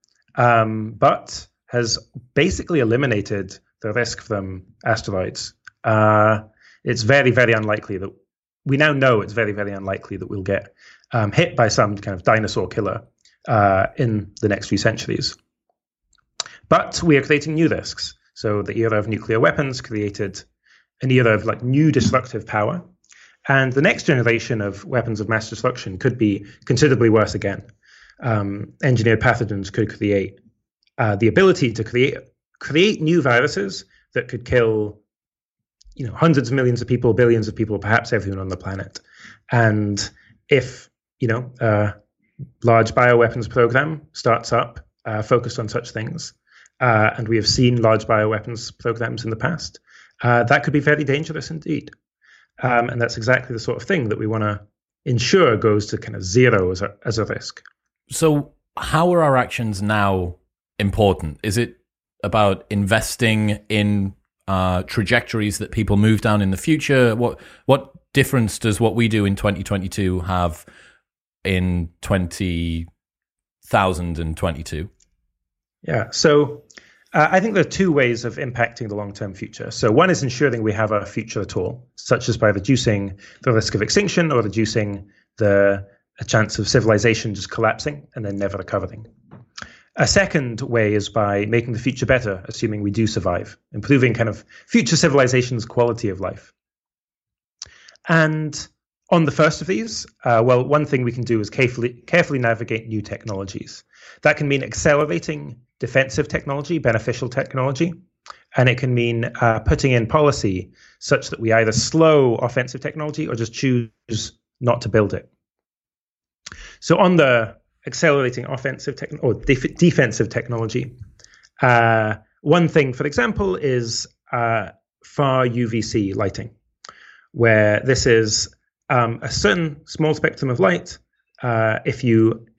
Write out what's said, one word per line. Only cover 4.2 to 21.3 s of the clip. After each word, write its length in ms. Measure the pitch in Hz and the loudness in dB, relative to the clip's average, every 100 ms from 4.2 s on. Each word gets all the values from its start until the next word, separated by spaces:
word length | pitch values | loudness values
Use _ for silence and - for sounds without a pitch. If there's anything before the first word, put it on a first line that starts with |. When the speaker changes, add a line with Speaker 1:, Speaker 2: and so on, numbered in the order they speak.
Speaker 1:
from 420 | - 104 95 92 - _ | -8 -6 -6 -12 -16 _
asteroids. 680 | - 110 - 95 92 - - - - - | -4 -4 -2 -4 -4 -8 -14 -16 -20 -8
Uh, 560 | - 107 107 107 107 110 107 _ _ _ | -2 2 4 4 4 2 -2 _ _ _
it's 180 | - 120 | -6 -2
very, 280 | 107 139 127 | 2 4 4
very 240 | 113 120 | 4 4
unlikely 420 | 110 107 107 - 95 | 4 0 -4 -4 -10
that, 160 | 98 - _ _ _ _ - | -10 -14 _ _ _ _ -4
we 100 | 139 | 2
now 160 | 151 | 2
know 300 | 139 131 113 | 4 4 4
it's 100 | 98 | 0
very, 200 | 104 107 | -2 -2
very 200 | 104 101 | -2 -6
unlikely 460 | 98 98 98 - 98 | -6 -6 -8 -8 -12
that 100 | 90 | -10
we'll 140 | 101 | -8
get, 320 | 95 98 - _ - _ _ | -4 -4 -6 _ -20 _ _
um, 200 | 123 104 | -2 0
hit 240 | 113 170 131 | 0 0 2
by 120 | 113 | 2
some 280 | - 107 101 | 2 0 -2
kind 180 | - | -8
of 100 | 92 | -4
dinosaur 440 | - 110 104 - 92 | 2 2 0 -4 -4
killer, 340 | - 101 101 - _ _ _ - | -4 -4 -6 -10 _ _ _ -2
uh, 380 | 113 101 95 - - | 2 4 4 0 0
in 340 | 123 104 92 - | -2 -2 -4 -4
the 60 | 107 | -2
next 200 | 98 - | -2 -2
few 80 | 101 | 0
centuries. 580 | 113 113 - - - - _ _ _ _ _ _ _ _ _ - - - - | 0 -2 -4 -4 -6 -8 _ _ _ _ _ _ _ _ _ -14 -14 -16 2
But 340 | 170 - - | 2 2 -2
we 140 | 170 139 | 4 4
are 60 | |
creating 320 | 127 151 156 | 4 0 0
new 140 | 156 160 | 0 0
risks. 460 | 95 - - - - _ | 0 -6 -10 -12 -14 _
So 260 | - 113 104 | -8 -4 -2
the 160 | 98 110 | -2 -2
era 220 | 113 107 | 0 0
of 100 | 104 | -2
nuclear 320 | 107 - 113 | -4 -2 0
weapons 400 | 156 - 139 123 | 2 0 -4 -6
created 640 | - 107 104 98 101 92 - _ _ _ _ _ | -8 -6 -6 -6 -8 -10 -20 _ _ _ _ _
an 100 | 127 | 0
era 220 | 127 117 | 4 4